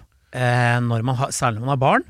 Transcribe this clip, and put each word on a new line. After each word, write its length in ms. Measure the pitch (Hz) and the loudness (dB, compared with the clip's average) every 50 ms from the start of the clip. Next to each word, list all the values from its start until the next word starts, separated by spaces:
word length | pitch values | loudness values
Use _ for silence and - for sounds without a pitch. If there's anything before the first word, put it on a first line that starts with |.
| - _ _ _ _ _ - | -4 _ _ _ _ _ -6
eh, 460 | 127 127 123 123 123 123 120 120 120 | -2 0 2 2 2 2 2 2 2
når 220 | 120 120 117 113 113 | 0 0 0 0 0
man 120 | 131 127 | -2 -2
har, 120 | 117 139 - | -2 -2 -4
særlig 300 | - - 143 120 107 107 | -4 -2 -2 -2 -2 -2
når 80 | 120 | -2
man 80 | 135 139 | -2 0
har 0 | |
barn 260 | 127 131 151 202 262 359 | 2 2 2 2 2 -2